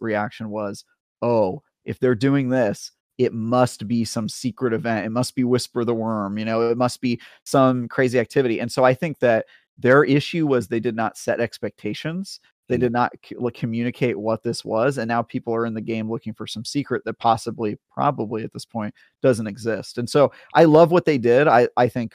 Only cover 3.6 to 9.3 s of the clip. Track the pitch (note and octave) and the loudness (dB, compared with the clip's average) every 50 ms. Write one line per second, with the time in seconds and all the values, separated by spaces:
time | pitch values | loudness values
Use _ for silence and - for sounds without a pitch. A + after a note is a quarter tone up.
3.6 | B2+ A#2+ - - - G2+ A#2 A#2 A2+ G#2+ - - A2 - - - - B2 G#2+ - | 2 2 0 -8 -6 -4 -2 -2 -2 -2 -4 -6 -6 -6 -8 -6 -8 -8 -6 -2
4.6 | C3 B2 A2+ A2 G#2+ A#2 A2+ G#2+ F#2 A2 A2 A#2+ B2+ - - - B2+ A#2+ B2 B2 | -2 -2 -2 -2 -2 -2 -2 -2 -4 -4 -2 -2 -4 -4 -2 -2 0 2 2 0
5.6 | - - _ B2 A#2+ A2 A#2+ A2+ A2 A2+ A2+ G#2+ G2+ G2 G2+ G#2+ A2 A2 A2+ A2+ | 0 -4 _ -4 -2 -2 -2 -2 -2 -4 -4 -4 -4 -4 -6 -6 -4 -2 -2 0
6.6 | A#2 A#2 A#2 A#2+ B2+ B2 - - - B2+ A#2+ A#2 - - - _ _ - - C#3 | 0 0 0 0 0 -2 -2 -2 -2 -2 -2 -4 -6 -18 -20 _ _ 0 2 4
7.6 | C3 C3 B2+ B2+ A#2+ A2+ - - C3 B2+ A#2 B2+ A2+ - - C#3+ C3+ B2 A2+ - | 4 4 2 0 -4 -6 -2 -2 0 2 2 0 -2 0 0 0 0 2 0 -2
8.6 | A#2 A#2+ - - B2+ B2+ C3 - - E3 C#3 _ - B2 | -4 -6 0 2 4 4 4 2 -2 -8 -4 _ 2 2